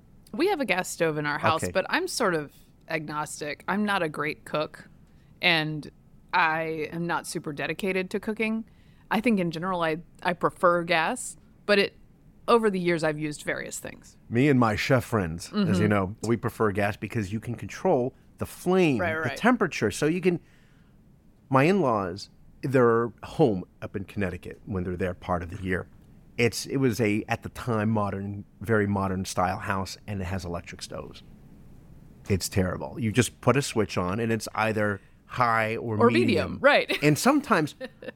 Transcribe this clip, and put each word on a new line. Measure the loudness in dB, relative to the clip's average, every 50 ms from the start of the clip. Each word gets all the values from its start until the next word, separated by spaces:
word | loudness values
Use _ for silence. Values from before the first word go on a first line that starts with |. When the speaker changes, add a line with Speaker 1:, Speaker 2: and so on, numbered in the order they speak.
| -20 -20 -20 -20 -18 -10
Speaker 1:
We | -4 -2 0 0
have | 0 0
a | -2
gas | -2 -2 -2 -2 -4
stove | -2 0 0 0 0
in | 0 -2
our | -2 -2 0
house, | 2 2 2 2 0
Speaker 2:
Okay. | -2
Speaker 1:
but | -2 -2 -2 0
I'm | -2 -2 -2
sort | -2 -2 0 0 0 0
of | -2 -4 -8 -14 -20 -20 -20 _ _ _ -8
agnostic. | -6 -6 -6 -6 -6 -6 -6 -8 -8 -10 -10 -10 -10 -8 -4 -2
I'm | -2 0 0
not | 0 0 0
a | 0 -2
great | -2 -4 -4 -4 -6 -8 -8
cook, | -6 -4 -4 -4 -4 -8 -14 -20 -20 -20 -20 -20 -20 -20 -20 -20 -20 -8 0
and | 2 2 2 2 2 -2 -4 -8 -10 -12 -16 -20 _ -20 -20 -20 -8 -2 2
I | 2 2 2 2 0 -2 -4 -4 -6 -6 -6
am | -6 -4 -4
not | -2 -4 -4 -4
super | -6 -8 -8 -8 -8 -6
dedicated | -4 -4 -4 -4 -4 -4 -2 -2 -2 -2 -4
to | -6 -6
cooking. | -4 -4 -4 -2 -2 -2 -2 -4 -6 -10 -16 -20 -20 -20 -20 -20 -6 -4
I | -2 0
think | 2 2 2 4
in | 2 0
general, | -2 -4 -4 -2 -2 0
I, | 0 0 0 -2 -6 -12 -16 -6
I | -4 -4 0
prefer | 0 0 0 2 4 4 4 4 4
gas, | 2 2 2 2 2 2 -2 -4 -8 -12 -14 -16 -20 -20 -20 -6 0
but | 4 4 4
it, | 4 2 -2 -10 -20 -20 -20 _ -20 -20 -20 -4 2
over | 4 4 6 6 2
the | 0 2
years, | 2 2 2 2 2
I've | 0 0 -2
used | -4 -6 -8 -6
various | -6 -6 -6 -6 -6 -10 -10 -12
things. | -12 -12 -14 -16 -20 -20 -20 -20 -10 -2
Speaker 2:
Me | 2 4 6 6
and | 6 6
my | 6 4 2
chef | 0 2 2 2 2 2
friends, | 2 0 0 0 0 -4 -8 -10 -6
as |
you | -2 0 2
Speaker 1:
Mm-hmm. | 2 2 4 4 4
Speaker 2:
know, | 4 2 2 -2 -4 -4
we | -2 -2 0
prefer | 0 -2 -4 -2 0 0 0
gas | 2 0 0 -2 -2
because | -4 -8 -6 -4 -4 -4 -4
you | -6 -6
can | -6 -8 -8
control | -8 -10 -12 -8 -2 2 2 2 2 2 -2 -4 -10 _ -20 -12 -10
the | -10
flame, | -10 -10 -4 -2 2 4 4 4 4 4 2
Speaker 1:
Right, | 0 -2 -2
Speaker 2:
the | -2
Speaker 1:
right. | -4 -4 -4
Speaker 2:
temperature. | 2 2 2 4 4 2 -2 0 0 -2 -2
So | 0 0 0
you | 0 0 2
can, | 2 0 0 0 -4 _ _ -20 -20 _ _ -20 _ _ -20 -20 _ -20 _ _ _ -20 _ _ _ 0
my | 2 4 4
in-laws, | 4 4 2 2 2 2 0 0 -4 -6 -10 -12 -16 -20 -20 -20 -20 -12 -8
they're | -4 2 4 6 6 6 6 4 2 -2 -4 -10
home | -16 -6 2 2 4 4 4 0 -4 -8 _ _
up | -12 -10 -10
in | -10 -10
Connecticut | -8 -4 -4 -4 -4 -4 -8 -12 -14 -16 -14 -10
when | -6 -4 -4 -4
they're | -4 -4
there | -2 -4 -4 -4
part | -6 -4 -2 -2 -2
of | -2 -6
the | -10 -8
year. | -4 -2 -2 -2 -4 -8 -16 -20 -20 -20 -20 -20 -20 -8 -2
It's, | 0 0 0 0 -2 -6
it | -4 -2
was | 0 2 2 2 2
a, | 2 2 2 0 -2 -4
at | -6 -6
the | -6 -10
time, | -14 -8 -4 -2 0 0 0 0
modern, | 0 0 -2 -2 -4 -6 -6 -8 -8 -10 -12 -16 _ -10
very | -2 0 2 2 2
modern | 2 2 0 0 0 -2 -2 -4
style | -4 -2 0 0 0 0 -2
house, | -4 -4 -4 -4 -4 -6 -10 -14 -12
and | -10 -8 -8
it | -6
has | -6 -6 -6 -6
electric | -8 -8 -10 -10 -12 -14 -14
stoves. | -14 -12 -12 -12 -12 -14 -16 -20 -20 -20 -20 -20 -20 -20 -20 -20 -20 -20 -20 -20 -20 -20 -20 -20 -20 -20 -20 -12 -4 -2
It's | -2 -2 -2 -2
terrible. | 0 0 0 0 -2 -6 -8 -10 -6 -4
You | -4 0
just | 2 2 0 0 -4 0
put | 0 2 2
a | 2
switch | 0 0 0 -2 -2 0 -2 -2
on, | -2 -2 -2 -2
and | -2 -2
it's | -2 -4 -4 -6 -4
either | -2 -2 0 0 0 -2 -2 -2 -6 -10 -18 _ -20 _
high | -8 -2 0 2 2 4 2 2 0 -2
or | -4 -4 -4 2 2
Speaker 1:
Or | 4 4
medium, | 4 4 2 2 2 0 0 -2
Speaker 2:
medium. | -2 2
Speaker 1:
right. | 4 6 6 6 4 0 -2 2
<laughs> |
Speaker 2:
And | 4 4 4 4
sometimes, | 4 4 4 2 2 2 2 2 2 0 -4 -10 -14 -14 -14 -14 -16 -16 -14